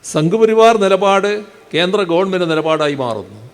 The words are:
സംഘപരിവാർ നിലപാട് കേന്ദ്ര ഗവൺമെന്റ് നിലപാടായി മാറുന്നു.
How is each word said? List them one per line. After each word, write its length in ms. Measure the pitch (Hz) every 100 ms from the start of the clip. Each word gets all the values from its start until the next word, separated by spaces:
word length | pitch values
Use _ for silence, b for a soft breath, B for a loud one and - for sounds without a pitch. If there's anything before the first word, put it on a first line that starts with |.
സംഘപരിവാർ 680 | - 156 160 220 226 220 226 226
നിലപാട് 460 | 196 190 196 196 196 208 208 - -
കേന്ദ്ര 240 | 151 180 202 185
ഗവൺമെന്റ് 360 | 170 190 185 175
നിലപാടായി 440 | 156 156 156 151 139
മാറുന്നു. 380 | 127 110 - 104 120